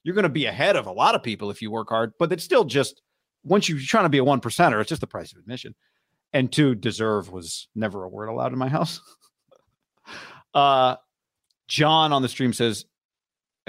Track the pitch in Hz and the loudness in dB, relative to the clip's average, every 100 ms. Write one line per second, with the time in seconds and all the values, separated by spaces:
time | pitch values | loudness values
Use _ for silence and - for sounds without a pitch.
0 | 156 190 180 135 117 101 170 175 101 95 | -2 0 0 0 -4 0 0 0 -2 0
1 | 160 233 123 101 104 104 110 110 107 113 | 2 2 -4 -8 -8 -10 -8 -8 -2 -2
2 | 113 _ 165 170 - 262 160 131 131 - | -2 _ 2 2 2 2 4 0 0 -6
3 | _ _ _ _ - 202 190 147 131 226 | _ _ _ _ 2 2 2 -4 0 2
4 | 180 143 127 135 117 - 170 107 104 160 | 4 4 4 2 0 2 2 2 -2 -6
5 | - 104 - - 87 123 113 - _ _ | -8 -10 -16 -20 -14 -14 -14 -20 _ _
6 | _ _ _ 143 127 - 143 117 113 104 | _ _ _ -2 -2 2 2 2 -4 -4
7 | 110 104 87 90 82 - - 107 110 98 | -2 -2 -4 -14 -12 -14 -12 -8 -6 -6
8 | 92 104 110 120 123 127 127 156 165 - | -12 -12 -10 -6 -6 -4 -4 -4 -6 -8
9 | _ _ _ _ _ _ _ _ _ _ | _ _ _ _ _ _ _ _ _ _
10 | - - - - _ 143 143 135 127 127 | -20 -20 -20 -20 _ 2 4 4 2 0
11 | _ _ _ _ _ _ _ - 151 160 | _ _ _ _ _ _ _ 0 4 4
12 | 156 143 127 - 127 107 117 104 - _ | 4 2 0 -2 -2 0 -2 -2 -12 _
13 | _ _ _ _ _ _ | _ _ _ _ _ _